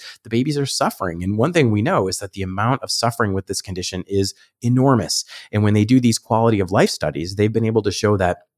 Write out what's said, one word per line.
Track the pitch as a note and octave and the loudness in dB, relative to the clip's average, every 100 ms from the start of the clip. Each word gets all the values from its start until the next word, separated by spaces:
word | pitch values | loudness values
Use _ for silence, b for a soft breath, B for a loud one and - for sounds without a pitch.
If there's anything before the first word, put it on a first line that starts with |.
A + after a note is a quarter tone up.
| B B | B B
the | A2 | -4
babies | A2+ C#3 C#3+ | -2 -2 -2
are | C3+ | -4
suffering. | - D#3+ - F2+ E2 | -2 -4 -4 -8 -4
And | F#2 G#2+ | -4 0
one | C3+ | 0
thing | F3 B2+ | 2 2
we | G#2 | 2
know | A#2+ F3+ F#2+ | 0 0 0
is | F#2 | -4
that | G2 | -10
the | G2 | -8
amount | F#2 F#2+ A2+ C3 | -6 -2 -2 -2
of | G2+ | -4
suffering | - A2+ - G#2+ | -2 -2 0 -2
with | F#2+ - | -2 -4
this | G2 | -8
condition | - F2+ F2+ F#2 F2 | -8 -8 -6 -8 -2
is | G2 G2 - b _ | 0 -2 -4 b _
enormous. | A#2+ B2+ C3+ B2 E2+ - - B B | 0 4 4 4 2 -6 -8 B B
And | G#2 | 0
when | G#2 G#2+ | 2 4
they | G#2+ | 4
do | B2+ | 4
these | A#2+ A2 | 4 0
quality | - A2+ A2+ G#2+ | 0 2 2 2
of | F2+ | 2
life | G2+ G3+ | 2 2
studies, | - D#2 C#2+ E2+ G2 | 0 -6 -4 -6 0
they've | G#2+ | 0
been | A2+ | 2
able | A2 A2+ | 2 2
to | G2+ | 0
show | F#2+ G#2+ G2+ | 0 0 2
that | F2+ F2+ _ | 0 -2 _